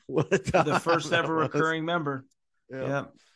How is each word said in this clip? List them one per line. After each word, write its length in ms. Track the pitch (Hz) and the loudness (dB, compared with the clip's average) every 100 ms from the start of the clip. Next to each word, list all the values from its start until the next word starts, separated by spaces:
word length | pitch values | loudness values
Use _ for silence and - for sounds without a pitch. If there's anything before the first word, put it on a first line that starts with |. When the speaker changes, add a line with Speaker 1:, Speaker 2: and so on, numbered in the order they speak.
Speaker 1:
<laughs> 60 | - | -6
What 240 | 131 135 | -2 2
a 40 | 185 | 0
time 260 | - 180 147 | 2 2 2
Speaker 2:
the 140 | - | 2
first 320 | 165 170 151 | 2 0 2
ever 160 | 170 156 | 0 0
Speaker 1:
that 60 | |
was. 200 | 160 151 147 | 0 0 2
Speaker 2:
recurring 300 | 160 160 160 | 0 0 -2
member. 400 | 175 143 135 - _ _ _ - | -2 -2 -6 -10 _ _ _ -14
Speaker 1:
Yep. 160 | 131 131 | -8 -4
Speaker 2:
Yep. 260 | 139 - - _ | -4 -4 -14 _